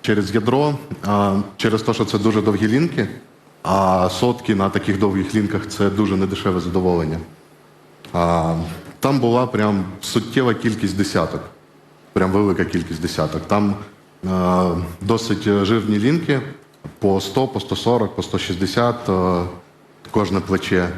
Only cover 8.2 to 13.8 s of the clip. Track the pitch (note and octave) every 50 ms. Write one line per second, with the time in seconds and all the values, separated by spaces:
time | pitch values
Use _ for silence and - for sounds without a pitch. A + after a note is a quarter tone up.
8.2 | E2+ E2+ E2+ E2+ D#2+ E2 E2+ E2 E2+ E2 - - - - - - - C3+ C#3+ C#3
9.2 | A#2+ A#2 A#2 B2 B2+ A#2+ - G#2 G#2+ G#2+ G#2 G2 F#2 F#2 F#2 F#2+ - - - A#2+
10.2 | G#2 - - C3 C3 B2 A2+ A2 - A#2+ G#2+ G2+ - G2 F2+ G2 G2+ - - F#2
11.2 | E2 D#2+ - - - - - - - _ - - - - - - - - - -
12.2 | G2 F#2 F#2+ G2+ G#2 G2+ F2+ D#2+ F#2 D2+ - F2+ E2 - E2 D#2 D#2+ F2 - -
13.2 | E2 D#2 - - D#2+ - G#2 G#2 G#2 G2+ G2+ G2+